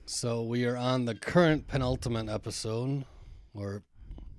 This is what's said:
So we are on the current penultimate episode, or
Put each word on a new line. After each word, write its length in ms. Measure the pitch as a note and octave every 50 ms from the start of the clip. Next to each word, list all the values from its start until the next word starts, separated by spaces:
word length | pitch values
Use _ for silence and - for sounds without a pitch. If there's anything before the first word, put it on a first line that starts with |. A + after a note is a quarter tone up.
| -
So 360 | - - - - A#2+ A#2 A#2 A#2
we 240 | A2+ A#2+ B2 B2
are 100 | A#2+ A#2+
on 280 | B2 B2 B2+ B2+ B2+ B2
the 100 | A#2 A2+
current 520 | G#2 - - - F3+ F3 D#3+ D#3 D3 - -
penultimate 600 | - C#3+ C3 B2 C3 B2 - C3 A#2 A2+ A2 G#2+
episode, 760 | G#2+ G#2+ - A2+ G2+ - - A2+ A2 A2+ B2 C3 C#3 C#3+ C3+ - - - - - - - - - -
or 280 | G#2 G2+ G2 G2 G#2 - _ - - - - - - - - -